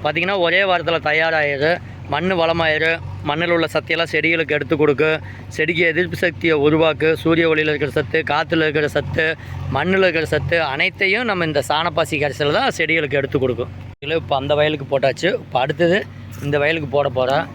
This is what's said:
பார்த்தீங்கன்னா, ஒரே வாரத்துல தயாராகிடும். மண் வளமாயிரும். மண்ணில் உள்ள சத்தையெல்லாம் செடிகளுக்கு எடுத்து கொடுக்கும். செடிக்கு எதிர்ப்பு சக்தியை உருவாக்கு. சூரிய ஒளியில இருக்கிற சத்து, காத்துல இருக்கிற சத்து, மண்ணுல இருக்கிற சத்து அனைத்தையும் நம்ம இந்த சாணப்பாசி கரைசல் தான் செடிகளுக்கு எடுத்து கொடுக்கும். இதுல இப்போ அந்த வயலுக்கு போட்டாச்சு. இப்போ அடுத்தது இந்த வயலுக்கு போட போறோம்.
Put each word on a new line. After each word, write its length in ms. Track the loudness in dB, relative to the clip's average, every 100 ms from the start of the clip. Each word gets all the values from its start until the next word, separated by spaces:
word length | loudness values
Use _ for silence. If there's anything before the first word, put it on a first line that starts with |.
பார்த்தீங்கன்னா, 340 | -2 -2 -2 0
ஒரே 240 | 2 4
வாரத்துல 360 | 4 2 2 0 2
தயாராகிடும். 720 | 2 2 2 0 0 0 0 -4 -16 -6
மண் 220 | -2 0
வளமாயிரும். 680 | 2 2 2 2 2 0 0 -6 -8
மண்ணில் 260 | -4 -2 0
உள்ள 180 | 2 2
சத்தையெல்லாம் 380 | -2 -2 -2 0
செடிகளுக்கு 440 | 0 0 0 0 -2
எடுத்து 200 | 0 2
கொடுக்கும். 440 | 2 4 2 0 -6 -14 -14
செடிக்கு 360 | -4 -2 2
எதிர்ப்பு 340 | 0 2 -2 0
சக்தியை 380 | -2 0 0 4
உருவாக்கு. 640 | 4 4 2 2 0 0
சூரிய 320 | 2 2 2
ஒளியில 240 | 2 0
இருக்கிற 180 | 0 -2
சத்து, 320 | -2 -2 -2 0
காத்துல 340 | -2 0 0
இருக்கிற 260 | 0 0 0
சத்து, 500 | -2 -2 -2 -2 -4 -8 -10 -4
மண்ணுல 340 | -2 0 2 2
இருக்கிற 180 | 2 0
சத்து 380 | -2 0 0
அனைத்தையும் 600 | 0 0 -2 0 0 0
நம்ம 220 | 0 -2 0
இந்த 180 | 0 0
சாணப்பாசி 520 | 0 0 0 -2 0
கரைசல் 320 | -2 0 0
தான் 200 | 2 0 -2
செடிகளுக்கு 420 | 0 0 0 0
எடுத்து 180 | 0 0
கொடுக்கும். 300 | 0 -2 -4 -8 -16 -14 -4
இதுல 100 | -2
இப்போ 200 | 0 -2
அந்த 200 | 0 2
வயலுக்கு 440 | 2 0 -2 0
போட்டாச்சு. 340 | 2 2 0
இப்போ 260 | -2 -2 -2
அடுத்தது 460 | -2 2 2 2 -2 -14 -16 -10
இந்த 140 | -2 0
வயலுக்கு 320 | 2 0 -2
போட 200 | 0 0
போறோம். 380 | 0 2 0 -2